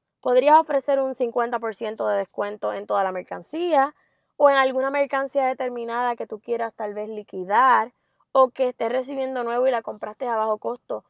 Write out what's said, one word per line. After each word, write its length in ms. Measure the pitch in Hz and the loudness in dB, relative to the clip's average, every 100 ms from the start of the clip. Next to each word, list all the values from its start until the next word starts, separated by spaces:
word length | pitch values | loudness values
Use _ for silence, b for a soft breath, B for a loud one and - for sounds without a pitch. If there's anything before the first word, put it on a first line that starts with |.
| _ _ | _ _
Podrías 400 | 254 247 277 311 | 2 4 8 6
ofrecer 400 | 320 277 - 277 | 6 -2 0 0
un 160 | 269 254 | 0 -2
cincuenta 420 | 240 240 233 233 | -2 -2 -2 -2
por 160 | 226 | -6
ciento 320 | 208 220 220 214 | -6 -8 -4 -2
de 120 | 202 | -2
descuento 540 | 196 - 202 208 208 | -4 -6 -8 -4 -6
en 140 | 208 208 | -6 -2
toda 160 | 208 | 0
la 80 | 190 | 0
mercancía 840 | 185 180 180 175 320 349 294 277 - _ _ _ - | -4 -10 -12 -10 -6 0 2 2 -2 _ _ _ 4
o 120 | 285 | 4
en 60 | |
alguna 360 | 277 269 262 269 | 6 2 0 -2
mercancía 540 | 285 277 269 269 277 | -2 0 -2 -2 -2
determinada 720 | 262 269 254 247 233 233 247 | -2 -2 -6 -8 -6 -4 -4
que 140 | 233 220 | -4 -8
tú 100 | 214 | -12
quieras 340 | 240 233 226 - | -6 -4 -6 -8
tal 180 | 208 | -10
vez 140 | 208 214 | -8 -8
liquidar 840 | 214 208 190 180 214 262 226 226 _ _ _ _ | -10 -10 -10 0 4 6 4 0 _ _ _ _
o 200 | 262 254 | 2 2
que 180 | - 254 | 2 -2
estés 240 | - 226 | -2 -2
recibiendo 500 | 254 254 277 262 262 | -2 -4 -6 -4 -4
nuevo 240 | 233 240 262 | -2 0 0
y 60 | |
la 100 | 233 | 0
compraste 460 | 226 214 214 214 247 | -4 -10 -12 -8 -4
a 80 | 226 | -2
bajo 220 | 220 214 | 0 -2
costo, 460 | 233 247 - 214 | -4 -8 -8 -10